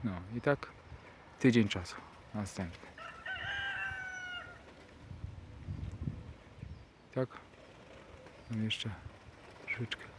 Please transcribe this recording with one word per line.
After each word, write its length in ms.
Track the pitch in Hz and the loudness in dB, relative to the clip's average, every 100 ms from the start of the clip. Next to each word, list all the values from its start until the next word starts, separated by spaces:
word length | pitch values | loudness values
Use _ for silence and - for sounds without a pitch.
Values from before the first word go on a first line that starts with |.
No 80 | 117 90 92 120 | 0 0 -2 2
i 40 | |
tak 260 | 143 143 - - - - - - - - | 4 4 2 -10 -14 -14 -14 -16 -16 8
tydzień 300 | 131 117 104 | 12 12 10
czasu. 280 | 98 87 - - - - | 6 0 -6 -10 -14 -4
Następny. 580 | 107 98 - 90 87 - - - - - 740 784 807 784 784 784 762 762 740 719 719 679 679 - - - - - - - - - - - - - - - - - - - - - - - - - | -2 0 0 -2 -4 -12 -10 -10 -8 -4 -2 0 0 0 0 -2 -2 -4 -4 -4 -6 -6 -12 -16 -16 -18 -16 -12 -8 -8 -8 -10 -10 -6 -4 -4 -2 -2 -2 -8 -10 -14 -12 -10 -10 -12 -18 -2
Tak. 140 | - 131 - - - - - - - - - - - - | 2 2 0 -14 -16 -16 -16 -16 -16 -14 -14 -14 -16 -4
Tam 160 | 113 | 2
jeszcze 260 | 110 - 117 98 - - - - - - - | 2 2 0 -2 -8 -12 -16 -16 -16 -12 -6
troszeczkę 380 | - 117 - - | -2 -2 -2 -8